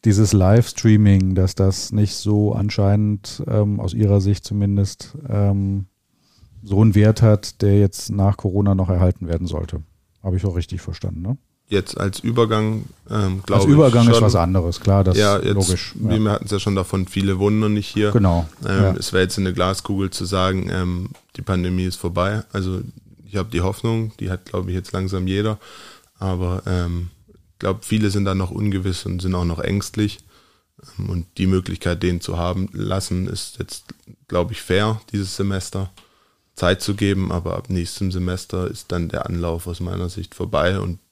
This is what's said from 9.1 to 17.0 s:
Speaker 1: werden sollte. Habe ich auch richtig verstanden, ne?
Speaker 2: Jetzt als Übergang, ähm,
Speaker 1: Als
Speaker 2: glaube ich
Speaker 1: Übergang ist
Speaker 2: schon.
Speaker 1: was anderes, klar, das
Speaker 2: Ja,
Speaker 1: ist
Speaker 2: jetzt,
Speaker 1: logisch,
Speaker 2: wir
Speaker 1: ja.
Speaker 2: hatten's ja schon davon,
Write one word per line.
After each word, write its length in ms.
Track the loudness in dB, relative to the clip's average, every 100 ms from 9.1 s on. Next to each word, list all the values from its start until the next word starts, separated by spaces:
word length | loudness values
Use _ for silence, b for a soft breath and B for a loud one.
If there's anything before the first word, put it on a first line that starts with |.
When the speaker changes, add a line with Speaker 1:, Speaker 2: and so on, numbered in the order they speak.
| 2 -4
Speaker 1:
werden 200 | -4 -4
sollte. 340 | -6 -6 -10 -12 _ _ _
Habe 140 | -4 -2
ich 80 | -2
auch 100 | -4
richtig 240 | -6 -8
verstanden, 400 | -10 -8 -8 -6
ne? 140 | -6 -8 _ _ _
Speaker 2:
Jetzt 300 | -2 -2 -4
als 220 | -4 -4
Übergang, 640 | -4 0 2 2 0 -2 -8 -16 -8
ähm, 280 | -2 -2 -2
Speaker 1:
Als 80 | 0
Speaker 2:
glaube 180 | 2
ich 60 | 6
Speaker 1:
Übergang 360 | 8 8 8 6
ist 60 | 8
Speaker 2:
schon. 100 | 6
Speaker 1:
was 100 | 4
anderes, 460 | 4 2 0 -2
klar, 240 | 2 4 4
das 100 | 4
Speaker 2:
Ja, 200 | 4 2
Speaker 1:
ist 80 | 0
Speaker 2:
jetzt, 80 | 0
Speaker 1:
logisch, 400 | 0 -2 -4 -6
Speaker 2:
wir 200 | -2 0
Speaker 1:
ja. 140 | 2
Speaker 2:
hatten's 200 | 0 -2
ja 80 | -4
schon 160 | 0 -2
davon, 320 | 0 -4